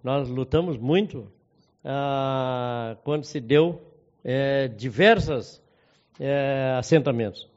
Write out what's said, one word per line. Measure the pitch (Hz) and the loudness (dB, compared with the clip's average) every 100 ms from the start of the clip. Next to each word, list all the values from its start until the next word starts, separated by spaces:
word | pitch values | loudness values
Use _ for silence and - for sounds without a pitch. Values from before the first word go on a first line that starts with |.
nós | 127 143 127 | -2 -4 -2
lutamos | 127 127 156 175 127 | -6 0 0 0 -4
muito, | 123 180 208 - 101 _ _ _ _ _ | 2 2 0 -8 -14 _ _ _ _ _
ah, | 135 139 143 139 135 131 127 127 123 120 113 107 | -8 -4 -2 -2 0 -2 -2 -4 -4 -4 -6 -8
quando | - 151 | -4 -4
se | 143 147 | -4 -10
deu, | 117 147 170 170 - _ _ _ | 2 4 4 0 -16 _ _ _
é, | - 131 139 139 131 | -4 0 0 0 -2
diversas, | 107 123 110 202 220 156 135 - - _ _ _ _ _ - | -4 -6 4 6 6 2 -4 -8 -20 _ _ _ _ _ -8
é, | 139 143 139 135 131 127 | -2 0 0 0 0 -2
assentamentos. | 123 160 139 117 107 - - | 4 4 4 -2 -2 -6 -20